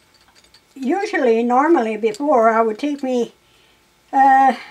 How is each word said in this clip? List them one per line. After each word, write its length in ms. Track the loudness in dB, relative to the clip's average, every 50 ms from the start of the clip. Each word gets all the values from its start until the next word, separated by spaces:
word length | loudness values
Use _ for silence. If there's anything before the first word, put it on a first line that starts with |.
| _ _ _ _ _ _ _ _ _ _ _ _ _ _ _
usually, 680 | -8 -4 -4 -2 -2 -4 -4 -4 -2 0 0 0 0 0
normally 540 | 0 0 0 2 2 2 0 0 -2 -4 -4
before, 520 | -4 -4 -4 -4 -2 0 2 2 2 2
I 120 | 2 2
would 180 | 0 -2 -4 -4
take 240 | -6 -6 -6 -6 -6
me, 300 | -4 -4 -4 -4 -6 -8 _ _ _ _ _ _ _ _ _ _ _ _ _ _ _ 0
uh, 420 | 2 4 4 4 4 4 2 0 -2 -8 -12